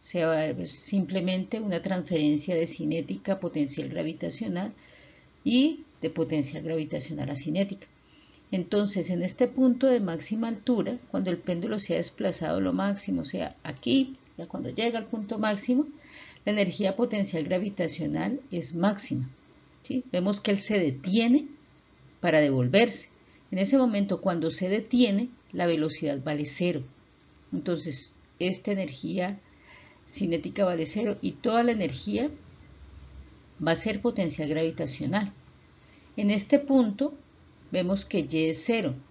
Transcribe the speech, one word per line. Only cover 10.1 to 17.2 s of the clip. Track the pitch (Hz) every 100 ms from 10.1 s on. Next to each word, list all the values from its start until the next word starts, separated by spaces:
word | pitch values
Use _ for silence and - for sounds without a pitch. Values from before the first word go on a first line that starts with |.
| 170 - 220 226
altura, | 226 - 233 - 247 -
cuando | 190 185
el | 175
péndulo | - 175 196 214
se | 196
ha | 165
desplazado | 175 - 202 170 156 165
lo | -
máximo, | 185 196 202 - 87
o |
sea, | 78 180 160 -
aquí, | 160 131 - 127 135 - _ -
ya | 165
cuando | 156 -
llega | 127 233 226
al | 214
punto | 226 202 220
máximo, | 214 202 - 247 302 - - - - -
la | -
energía | 208 190 143 196 196
potencial | 240 214